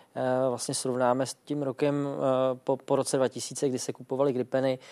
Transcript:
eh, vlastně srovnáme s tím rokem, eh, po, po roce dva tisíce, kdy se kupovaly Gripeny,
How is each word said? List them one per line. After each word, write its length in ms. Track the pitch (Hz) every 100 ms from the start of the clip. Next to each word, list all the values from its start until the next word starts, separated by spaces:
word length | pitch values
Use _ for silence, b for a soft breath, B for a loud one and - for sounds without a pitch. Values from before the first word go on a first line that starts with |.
| B -
eh, 320 | 127 127 131
vlastně 260 | 120 -
srovnáme 520 | 135 131 123 127 123 127
s 80 |
tím 280 | - - 147
rokem, 460 | 135 120 147 143 143
eh, 500 | 143 139 131 131 127
po, 120 | - 135
po 200 | - 139
roce 200 | 127 139
dva 120 | 127
tisíce, 400 | - - 135 143
kdy 100 | 127
se 140 | -
kupovaly 400 | - 127 131 143
Gripeny, 460 | 123 120 131 135 127 B